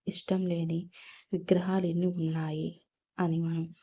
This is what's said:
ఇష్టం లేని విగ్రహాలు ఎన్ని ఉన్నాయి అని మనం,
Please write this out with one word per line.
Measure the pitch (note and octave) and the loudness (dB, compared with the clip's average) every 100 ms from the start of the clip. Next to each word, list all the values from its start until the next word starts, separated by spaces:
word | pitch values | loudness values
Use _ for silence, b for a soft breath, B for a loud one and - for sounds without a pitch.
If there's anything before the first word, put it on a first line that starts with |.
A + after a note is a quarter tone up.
| - | -4
ఇష్టం | - - F#3+ F3+ | -2 0 0 2
లేని | E3+ E3 E3 F3 B B B - | 0 0 -2 -4 B B B -6
విగ్రహాలు | F#3 F#3 F3+ F#3 F#3+ F3 | -4 2 2 4 2 2
ఎన్ని | E3+ F3+ | 2 0
ఉన్నాయి | F3+ D#3+ D#3+ D#3 D#3 E3 - _ _ _ - | 0 -2 -2 -2 -4 -4 -8 _ _ _ -2
అని | E3+ E3 | 0 2
మనం, | E3 E3 E3 b | 0 -2 -4 b